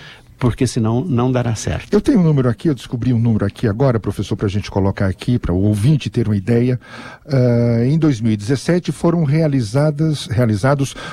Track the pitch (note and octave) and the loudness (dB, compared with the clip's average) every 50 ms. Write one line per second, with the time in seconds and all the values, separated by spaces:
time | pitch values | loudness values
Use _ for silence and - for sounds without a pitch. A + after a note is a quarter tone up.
0 | - - - - - - - - - A#2+ - - C3 B2 - B2 A2 A2 A#2 B2 | -18 -20 -20 -20 -20 -20 -8 -4 -2 -2 0 0 -2 -2 0 0 -2 0 0 -2
1 | F3+ F#3 C3+ A#2+ B2 C3 B2+ B2 A#2+ A#2 A2+ - - G#2+ - - - - - G#3+ | -2 -2 0 0 0 0 0 0 -2 -2 -4 -4 -4 -6 -6 -6 -4 -2 0 0
2 | - - C#4+ G3+ F3 D#3+ D3+ C3+ B2 B2 A2+ - - E3+ C#3 A2+ - - - A#2+ | 2 2 2 4 4 4 4 2 2 0 0 -2 -2 -2 -2 -2 -4 -8 -6 -4
3 | A2+ B2+ B2 A2+ A#2 A#2+ A2 G2+ G2+ G2 - - - A2+ G2+ A2+ C#3 C3+ A#2 G#2+ | 0 0 2 2 2 2 2 2 0 -2 -2 -2 -2 -2 0 2 2 2 2 0
4 | - G#2+ G2 - G2 - A2 G2 A2 G2+ F#2 G#2 F#2 - - G2 F#2+ G2 G2 - | -2 -4 -4 -4 -4 -4 -4 -2 -2 -2 -2 -2 -4 -4 -2 0 0 0 0 0
5 | G2+ F#2+ F#2 - - - B2 A#2+ - - F2 F#2 G2 G#2+ G#2+ G#2 G2+ C#3 D#3+ D3 | -2 -2 -2 -2 -2 -2 -2 0 0 0 0 0 2 2 2 2 2 2 2 2
6 | - G#2+ - B2 A2+ G#2 G#2+ G2+ F#2+ - A#2 A#2 A#2+ B2+ B2 A#2+ - - - - | 0 -2 -2 -2 0 0 0 -2 0 0 2 2 2 2 0 -2 -6 -10 -20 -18
7 | - - - - - - C#3 C3 B2 B2 A#2+ A#2+ A#2+ A#2+ A#2 A#2 A#2 C3 D3+ E3 | -18 -18 -20 -20 -8 -2 0 2 2 4 2 2 2 2 2 2 2 2 2 2
8 | D#3 D#3 C3+ G#2 A2+ A#2 A2 G2+ G#2 A2 C#3+ C3 - - E3+ F3+ - - D#3 - | 2 2 2 2 0 0 0 0 0 -2 -2 -2 0 0 0 0 0 -4 -4 -2
9 | - E3+ E3+ F3 D#3+ C3+ C#3+ D#3+ E3 D3+ C#3 C3+ A#2 G2 A2 C#3 D3 D#3 D3 C#3+ | 0 0 2 2 2 2 2 2 2 2 2 0 0 0 0 0 0 0 0 0
10 | D#3+ D#3+ D3 - - - G2+ G#2+ B2 A2 G#2+ G2 C3+ C3+ C#3+ C#3 C#3 - - - | 0 -2 -2 -2 -4 -4 0 0 2 2 2 2 2 2 2 0 0 -4 -6 -8
11 | - - | -14 -14